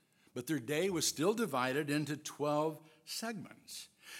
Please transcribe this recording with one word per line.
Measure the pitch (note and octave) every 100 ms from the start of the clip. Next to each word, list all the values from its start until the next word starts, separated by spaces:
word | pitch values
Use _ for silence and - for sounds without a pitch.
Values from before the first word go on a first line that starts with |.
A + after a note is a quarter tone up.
| _ _ _
But | B2 B2
their | D3+
day | A#2 D3+ F#3+
was | E3 -
still | - F3
divided | A3+ G#3+ C3 C3 C#3 D3
into | D3 C#3+ D3+
twelve | - - D3 D3 D#3+ D3+ - -
segments. | - - A3+ G#3 - - - - - _ -